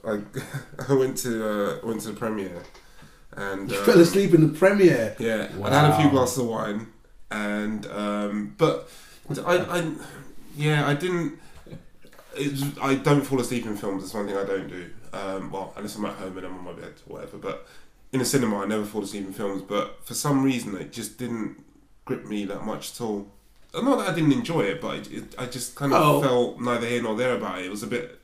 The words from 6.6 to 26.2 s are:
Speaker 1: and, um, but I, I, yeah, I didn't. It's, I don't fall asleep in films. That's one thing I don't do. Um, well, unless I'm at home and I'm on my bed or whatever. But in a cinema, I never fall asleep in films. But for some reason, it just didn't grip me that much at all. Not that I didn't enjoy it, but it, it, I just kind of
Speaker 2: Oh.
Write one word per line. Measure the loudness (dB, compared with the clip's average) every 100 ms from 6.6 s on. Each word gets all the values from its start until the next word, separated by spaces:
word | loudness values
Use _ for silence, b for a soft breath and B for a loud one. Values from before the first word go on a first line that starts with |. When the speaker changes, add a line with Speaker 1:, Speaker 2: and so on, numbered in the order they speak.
| -4 -4 -8 -18 _ -20 -8
Speaker 1:
and, | -4 -2 -2 -2 -4 -6
um, | -4 -2 -2 -2 -4 -6 0
but | 2 2 -8 b b b -8 -6 0
I, | 0
I, | 2 -2 -4 -6 B B B -14 -14 -2
yeah, | 0 2 2
I |
didn't. | 0 0 -2 -4 -8 b b b -18 -18 -20 -20 -20 -16
It's, | -6 -4 -2 -6 -2
I | 0 2
don't | 4 4
fall | 4 0
asleep | 0 -2 -4
in | -4
films. | -4 -4
That's | -6
one | -6 -4
thing | -2
I |
don't | -2 -4 -4
do. | -12 -12 -12 -10
Um, | -8 -6 -6 -6
well, | -8 -10 -10
unless | -10 -6
I'm | -6
at |
home | -6 -10 -10
and | -10
I'm | -10
on |
my | -12
bed | -12 -16 -18 -16
or | -14
whatever. | -14 -12
But | -10 -10 b b b _ -4
in | -2
a |
cinema, | 2 2 2 0
I | 0
never | -2 -2
fall | -4
asleep | -6 -8 -8
in |
films. | -6 -6 -6
But | -4 -4 -4 -8 -10
for |
some | -4 2 4
reason, | 4 2 -4 -8
it | -10
just | -10 -12 -8
didn't | -6 -4 -6 -8 -20 _ _ -20 -8
grip | -8
me | -4 -4 -4
that | -6
much | -6 -6 -10
at | -8
all. | -4 -4 -6 -20 _ _ -10
Not | -2 2 2
that | 2
I |
didn't | 2 4
enjoy | 4 2 0
it, | 0 -2
but | -6 -6
it, | -8
it, | -12 -12 -10
I |
just | -8 -8 -10
kind | -4 2
of | 6
Speaker 2:
Oh. | 6 6